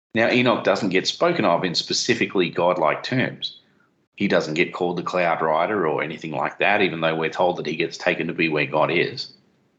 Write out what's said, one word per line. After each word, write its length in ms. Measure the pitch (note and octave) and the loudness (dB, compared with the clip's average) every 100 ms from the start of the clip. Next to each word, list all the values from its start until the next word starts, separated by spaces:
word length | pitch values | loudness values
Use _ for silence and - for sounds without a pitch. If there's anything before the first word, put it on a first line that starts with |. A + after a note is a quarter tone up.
| _ | _
Now, 160 | A2 A2+ | 0 2
Enoch 360 | A#2 B2 G#2+ G2 | 4 4 2 2
doesn't 240 | G2 G2 | 2 2
get 180 | F#2 - | 0 0
spoken 380 | - E3+ E3+ G2+ | 0 0 2 2
of 180 | E2+ | 2
in 120 | F2+ E2 | 0 -4
specifically 760 | - - - - G2 G2 F2 | -2 -2 0 0 0 0 0
godlike 540 | - F2 F2+ D#2 C#2+ | 2 2 2 2 0
terms. 560 | - C3 G#2 - - - _ _ _ _ _ - | -2 -2 -2 -4 -10 -12 _ _ _ _ _ -4
He 100 | G2+ | 2
doesn't 280 | F2+ D#2 D#2 | 2 0 0
get 180 | E2+ | 0
called 240 | - F2 F2 | 0 -2 -2
the 60 | |
cloud 380 | E2+ F#2 E2+ E2 | -4 0 0 0
rider 460 | D#2+ D#2 F2+ G#2+ D#2+ | 0 2 0 0 0
or 160 | C#2 | 0
anything 280 | D2+ D2+ D#2+ | -4 -6 -8
like 280 | D2 D2+ - | -4 -6 0
that, 220 | D#2+ G#2 | 0 2
even 180 | F#2 D#2+ | 2 2
though 160 | D#2+ D#2+ | 0 0
we're 140 | D#2+ | -2
told 280 | - F2+ E2 | 0 0 0
that 100 | D#2 | -4
he 80 | D#2+ | -4
gets 220 | E2 - | -4 -2
taken 300 | - F2 E2 | -2 -2 -4
to 60 | |
be 160 | E2 E2 | -2 0
where 160 | D2+ C#2+ | 0 0
God 260 | D2+ D2+ | 0 2
is. 400 | E2 - - - _ _ _ _ | 2 -2 -4 -14 _ _ _ _